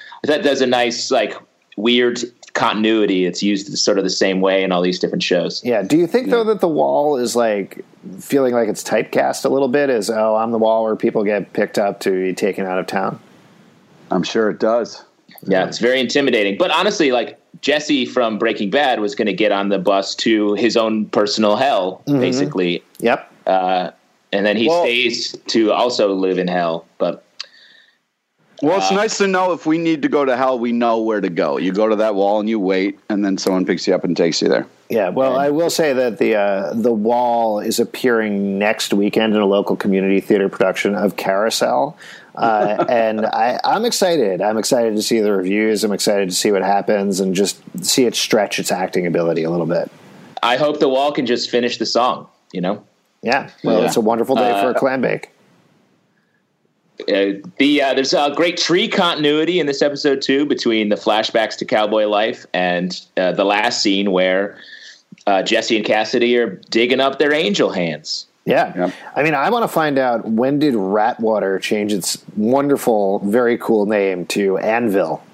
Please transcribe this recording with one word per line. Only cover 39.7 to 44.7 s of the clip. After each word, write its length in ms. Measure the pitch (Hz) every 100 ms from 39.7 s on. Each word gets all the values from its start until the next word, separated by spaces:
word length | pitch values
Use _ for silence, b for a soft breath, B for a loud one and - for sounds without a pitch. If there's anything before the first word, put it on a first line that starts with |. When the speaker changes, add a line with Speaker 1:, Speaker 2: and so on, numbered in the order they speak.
| 95
Speaker 2:
community 440 | 104 95 98 98
theater 280 | - 104 98
production 440 | - 95 92 98 101
of 200 | 98 -
Carousel. 800 | - 95 110 - 120 123 139 - B B B
Uh, 500 | - 113 107 104 107 113
<laughs> 20 |
and 360 | 120 110 110 107
I, 340 | - 117 123
I'm 200 | - 160
excited. 580 | 233 - 185 165 104 90
I'm 160 | 101 110
excited 380 | 101